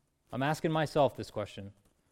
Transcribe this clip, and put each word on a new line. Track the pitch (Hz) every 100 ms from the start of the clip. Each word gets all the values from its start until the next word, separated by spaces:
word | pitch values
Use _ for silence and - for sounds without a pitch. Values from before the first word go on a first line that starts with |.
| _ _ _
I'm | 117
asking | 139 156 165
myself | 160 147 156 135 -
this | 107
question, | - 101 - 98 - _ _ _